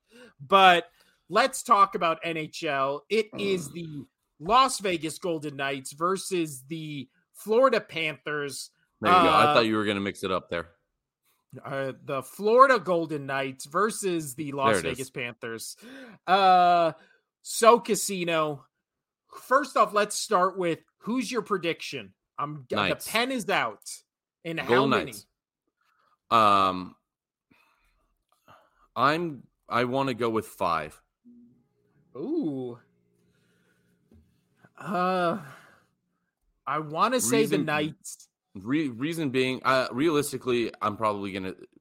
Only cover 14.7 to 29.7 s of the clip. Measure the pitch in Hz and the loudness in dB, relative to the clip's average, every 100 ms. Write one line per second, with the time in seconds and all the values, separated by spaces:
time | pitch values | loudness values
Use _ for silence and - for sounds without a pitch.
14.7 | 101 82 - 127 - 120 117 120 113 - | 2 0 -6 -10 -10 -12 -10 -12 -10 -12
15.7 | - 233 269 247 196 - 190 190 180 175 | -16 -20 -20 -20 -10 0 4 6 6 6
16.7 | 175 165 - _ _ _ _ - - 226 | 4 2 -2 _ _ _ _ -12 2 6
17.7 | 240 - 190 - 190 170 165 156 139 _ | 6 4 -4 -4 -6 -2 -2 -2 -4 _
18.7 | _ _ _ _ _ _ - - 262 285 | _ _ _ _ _ _ -14 0 0 2
19.7 | 269 208 208 208 - - 196 185 190 175 | 0 2 2 0 -2 0 2 2 0 -2
20.7 | 151 _ _ 190 254 202 240 - 196 165 | -4 _ _ -6 -4 -4 -6 -4 -4 -2
21.7 | 156 - 135 98 _ _ - 147 151 131 | -4 -6 -12 -14 _ _ -10 -8 -8 -6
22.7 | - 95 - - 220 254 262 180 170 120 | -2 0 -2 -2 -2 -2 -4 -2 0 -2
23.7 | 101 - - _ _ _ _ 170 165 131 | -6 -16 -18 _ _ _ _ -10 -6 0
24.7 | 123 135 113 82 107 - _ _ _ _ | 2 4 0 -2 -10 -20 _ _ _ _
25.7 | _ _ _ _ _ - 117 107 98 95 | _ _ _ _ _ 0 4 6 6 4
26.7 | 92 90 - _ _ _ _ _ _ _ | 0 -8 -16 _ _ _ _ _ _ _
27.7 | _ _ _ _ _ _ _ _ - _ | _ _ _ _ _ _ _ _ -20 _
28.7 | _ _ 110 131 160 170 127 - _ - | _ _ 0 2 2 -2 -8 -16 _ -4